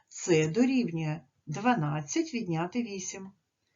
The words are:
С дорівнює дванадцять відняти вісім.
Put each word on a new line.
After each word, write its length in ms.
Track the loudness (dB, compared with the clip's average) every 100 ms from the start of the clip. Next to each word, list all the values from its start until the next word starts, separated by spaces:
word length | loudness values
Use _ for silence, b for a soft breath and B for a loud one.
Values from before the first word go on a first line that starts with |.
| _
С 400 | -8 2 4 4
дорівнює 720 | 4 4 4 2 0 -2 -4 -8 _ -10
дванадцять 880 | -2 2 2 0 -2 -2 -2 -2
відняти 480 | -4 -2 -2 -2 -4
вісім. 500 | -4 -6 -8 -10 -14 -18 _ _ _